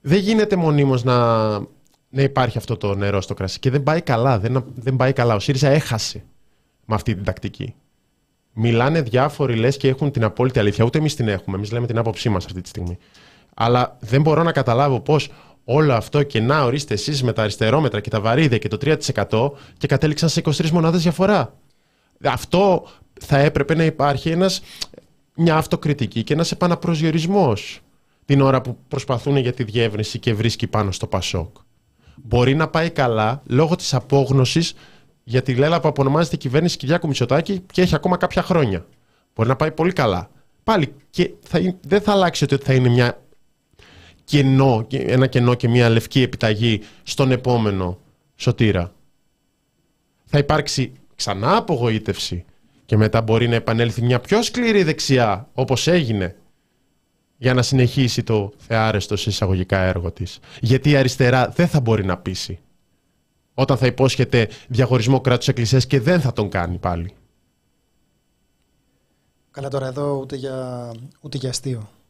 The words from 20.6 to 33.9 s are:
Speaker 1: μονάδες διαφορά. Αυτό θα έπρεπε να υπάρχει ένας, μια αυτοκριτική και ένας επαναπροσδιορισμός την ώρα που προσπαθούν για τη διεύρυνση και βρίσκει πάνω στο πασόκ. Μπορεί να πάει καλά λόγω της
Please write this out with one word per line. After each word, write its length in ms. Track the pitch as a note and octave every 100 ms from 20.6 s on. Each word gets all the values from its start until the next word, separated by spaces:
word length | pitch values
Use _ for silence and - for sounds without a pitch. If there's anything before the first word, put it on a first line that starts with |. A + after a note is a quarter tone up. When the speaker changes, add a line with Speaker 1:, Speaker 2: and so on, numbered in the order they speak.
| E3
Speaker 1:
μονάδες 300 | E3+ E3 F3
διαφορά. 520 | E3+ D#3+ G3 G3+ A#2 _ _ _ _ _ _ _
Αυτό 640 | C#3 B2+ - F3 G3 F3 - - _ -
θα 180 | - C#3
έπρεπε 380 | D3 D3+ C#3 D#3+
να 80 |
υπάρχει 460 | D#3+ D3+ C#3+ C#3 E3
ένας, 320 | E3 F#3 F3+ - - - - _ _ _ -
μια 200 | E3 D#3
αυτοκριτική 680 | D3+ F3 D3+ C#3+ G#2+ A2+
και 100 | A2
ένας 180 | D3 E3
επαναπροσδιορισμός 1300 | - F3 E3+ F3 D#3+ D#3+ D#3 E3 G3+ D3 G2+ - - _ _ _ _ -
την 160 | C#3
ώρα 200 | C3+ C3
που 160 | B2 A2+ _
προσπαθούν 500 | B2+ - A#2+ C#3+ C#3
για 160 | B2
τη 100 | A#2+
διεύρυνση 560 | A2 A2+ A#2 G#2 G#2+ A#2+
και 140 | -
βρίσκει 340 | G#2 A2+ - G#2+
πάνω 240 | G#2+ G2+
στο 160 | F#2 -
πασόκ. 480 | F#2+ - F#2 D#2+ - _ _ _ _ _ -
Μπορεί 400 | A2+ A#2+ B2 C#3+
να 120 | D#3
πάει 220 | D#3+ E3
καλά 520 | E3 B2+ A2 G#2+ C#3 -
λόγω 300 | B2 D#3 F3
της 180 | -